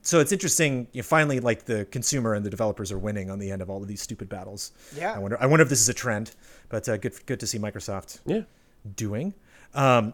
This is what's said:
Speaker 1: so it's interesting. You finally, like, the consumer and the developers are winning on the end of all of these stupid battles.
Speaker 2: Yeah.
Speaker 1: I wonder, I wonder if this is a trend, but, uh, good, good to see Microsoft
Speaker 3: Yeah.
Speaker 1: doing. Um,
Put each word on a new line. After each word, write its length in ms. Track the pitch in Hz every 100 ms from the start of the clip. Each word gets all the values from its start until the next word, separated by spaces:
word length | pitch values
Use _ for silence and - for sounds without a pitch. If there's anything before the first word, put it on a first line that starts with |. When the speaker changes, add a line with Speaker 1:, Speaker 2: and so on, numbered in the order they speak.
Speaker 1:
so 160 | - 165
it's 120 | 143
interesting. 560 | 196 175 - 151 127 120
You 100 | 127
finally, 380 | - 160 147 127
like, 260 | 120 110 -
the 200 | 107 101
consumer 500 | 131 - 139 113 104
and 100 | 101
the 40 |
developers 400 | 95 110 101 98
are 80 | 101
winning 320 | 107 104 95
on 80 | 98
the 100 | 98
end 120 | 95
of 80 | 92
all 100 | 98
of 60 | 101
these 140 | 101
stupid 280 | - 110 98
battles. 420 | 98 95 98 - _ - 143
Speaker 2:
Yeah. 180 | 185
Speaker 1:
I 40 | 214
wonder, 180 | 98 117
I 60 | 131
wonder 160 | 160
if 60 | 160
this 120 | 135
is 80 | -
a 60 | -
trend, 400 | 123 107 113 - - - -
but, 180 | 110 -
uh, 100 | 107
good, 280 | 123 - -
good 140 | 113
to 80 | 110
see 100 | 107
Microsoft 640 | 104 101 - 95 - - -
Speaker 3:
Yeah. 140 | 214 - _ _ _ 104 98
Speaker 1:
doing. 380 | 107 104 185 - _ - -
Um, 400 | 139 135 123 107